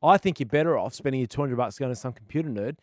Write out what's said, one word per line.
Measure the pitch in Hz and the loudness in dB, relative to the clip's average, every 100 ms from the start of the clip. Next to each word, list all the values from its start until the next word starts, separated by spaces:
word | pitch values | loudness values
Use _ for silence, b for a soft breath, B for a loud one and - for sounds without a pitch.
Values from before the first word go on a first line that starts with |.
I | 151 196 | 4 6
think | 190 156 | 4 -2
you're | 117 | 0
better | 147 165 131 | 2 2 0
off | 101 | -2
spending | - 139 131 | -4 -2 -2
your | 120 | -2
two | - | -2
hundred | 143 123 | -2 0
bucks | 117 - | -2 -2
going | 131 | -6
to | 123 | -4
some | 127 | -8
computer | - - 151 156 | -10 -6 -4 -4
nerd | 107 110 156 | -4 -4 -6